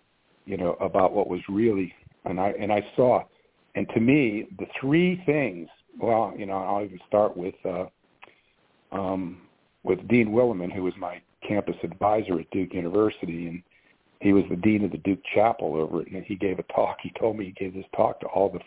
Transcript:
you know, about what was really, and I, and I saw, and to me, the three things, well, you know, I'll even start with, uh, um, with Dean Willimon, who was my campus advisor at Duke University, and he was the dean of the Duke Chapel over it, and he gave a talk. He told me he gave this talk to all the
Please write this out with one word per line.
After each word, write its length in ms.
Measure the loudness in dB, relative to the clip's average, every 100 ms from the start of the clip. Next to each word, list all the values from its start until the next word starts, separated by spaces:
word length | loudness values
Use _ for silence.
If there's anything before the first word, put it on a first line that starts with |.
| _ _ _ _ -10
you 120 | -4
know, 160 | -2 -2
about 320 | 0 4 4
what 160 | 2 0
was 120 | -4 -2
really, 460 | 2 2 2 -2 -10 _ _ -6
and 140 | -2
I, 100 | -2 -2
and 140 | 0
I 120 | 0 0 2
saw, 280 | 4 4 0 _ _ _ _ -6
and 120 | -2
to 60 | 2
me, 480 | 4 4 4 -2 -8 -12
the 80 | -12 -6
three 400 | 0 4 4 2 0
things, 440 | 0 0 -4 -14 -20 _ -4
well, 340 | 2 2 2 -4
you 120 | -6
know, 100 | -4
I'll 260 | -2 -2
even 160 | -4 -10 0
start 300 | 2 2 0
with, 160 | -8 -6
uh, 220 | -6 -6 -8 _ _ _ -20 _ _ _ _ _ _
um, 520 | -6 -4 -4 -4 -10 -20 _ _ _
with 240 | -2 -2 4
Dean 220 | 4 4
Willimon, 440 | 4 2 0 -4
who 100 | -4
was 100 | -4 -4
my 240 | -10 -12 -18 _ -2
campus 280 | -2 -2 -6
advisor 560 | -8 0 2 2 0 -4
at 100 | -2
Duke 240 | -4 -4
University, 720 | -4 0 2 2 0 -6 -6 -8
and 140 | -10 -16 _ _ _ _ _
he 120 | 4
was 120 | 4 2
the 60 | 0
dean 300 | 2 2 0
of 60 |
the 60 | -2
Duke 200 | -2 -2 0 2
Chapel 400 | 4 2 -2 -2
over 260 | -2 -2
it, 60 | -6
and 120 | -10
he 120 | -8 -4
gave 220 | -2 -2
a 60 | -2
talk. 240 | 0 0 -2
He 80 | -12 -4
told 180 | -2 -2
me 80 | -8
he 60 |
gave 220 | -8 -8 -8
this 100 | -6 0
talk 240 | 0 0
to 60 | -4
all 220 | 0 0
the 120 | 0